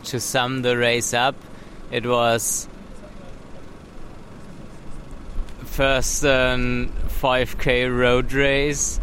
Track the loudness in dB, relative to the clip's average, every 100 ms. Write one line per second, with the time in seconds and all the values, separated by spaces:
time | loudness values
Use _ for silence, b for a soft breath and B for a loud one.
0 | -4 -6 -2 0 0 0 0 2 4 2
1 | 0 2 0 0 -10 B B B -6 -4
2 | 0 2 4 2 0 -4 -6 -14 -16 -16
3 | -16 -16 -14 -16 -14 -14 -14 -16 -16 -14
4 | -14 -14 -16 -16 -16 -14 -14 -14 -10 -10
5 | -10 -12 -6 -4 -4 -8 -6 2 4 4
6 | 2 2 4 6 4 4 2 2 0 0
7 | 0 2 2 4 2 2 2 4 2 4
8 | 6 4 4 2 4 4 2 0 -2 -2